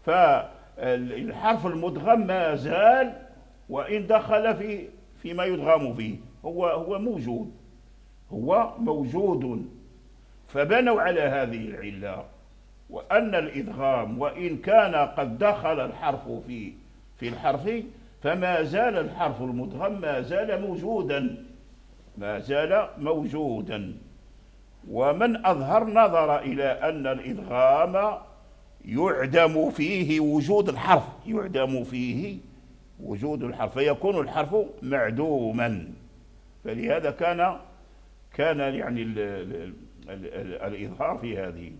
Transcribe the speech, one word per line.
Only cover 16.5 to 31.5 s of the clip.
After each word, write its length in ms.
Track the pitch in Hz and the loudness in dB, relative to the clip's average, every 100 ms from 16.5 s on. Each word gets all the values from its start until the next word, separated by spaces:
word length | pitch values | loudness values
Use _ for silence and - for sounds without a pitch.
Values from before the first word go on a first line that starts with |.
| 120 98 - - - - - | -12 -12 -14 -20 -20 -20 -10
في 100 | 120 | -8
الحرف، 420 | 120 156 135 180 233 - - - - | -2 -2 0 -2 -4 -8 -16 -20 -6
فما 400 | 143 180 180 170 | -2 0 0 0
زال 360 | 156 185 240 190 | 0 0 2 0
الحرف 440 | 151 - 160 110 | -2 -2 -4 -2
المدغم 580 | 127 123 123 131 190 202 | -4 -4 -6 -4 -4 -2
ما 200 | 156 135 | -4 -4
زال 400 | 123 180 220 190 | -2 -2 -2 -2
موجودا، 840 | 196 165 185 220 147 139 127 - - - - - - - - - | -4 -4 -2 -2 0 -2 -2 -4 -14 -20 -20 -20 -20 -20 -20 -8
ما 200 | 104 104 | -6 -4
زال 500 | 104 139 156 196 202 - | -2 0 2 2 2 -2
موجودا. 960 | 151 160 147 151 147 110 95 107 95 - - - - - - - - - - | -2 -2 -2 -4 -4 -4 -6 -8 -8 -12 -18 -20 -20 -20 -20 -20 -20 -20 -8
ومن 560 | 110 135 175 233 226 185 | 0 2 4 2 2 2
أظهر 380 | 196 135 208 | 2 2 2
نظر 540 | 220 214 214 165 156 147 | 4 6 6 6 4 2
إلى 260 | 139 131 | 0 0
أن 420 | 139 - 156 156 135 | 0 0 -2 -2 -2
الإدغام 1120 | 131 123 107 139 123 131 139 175 185 214 202 - - - - - - | -4 -4 -8 -4 4 6 6 4 2 0 -2 -10 -20 -20 -20 -20 -18
يعدم 840 | - 113 185 139 131 165 160 156 156 | -6 0 2 2 2 6 6 6 2
فيه 500 | - 151 196 147 156 | 0 0 0 2 2
وجود 480 | 151 151 147 208 180 | 2 2 4 4 4
الحرف، 360 | 123 170 170 - - - | 0 4 4 4 -8 -6
يعدم 580 | 110 98 | -4 -2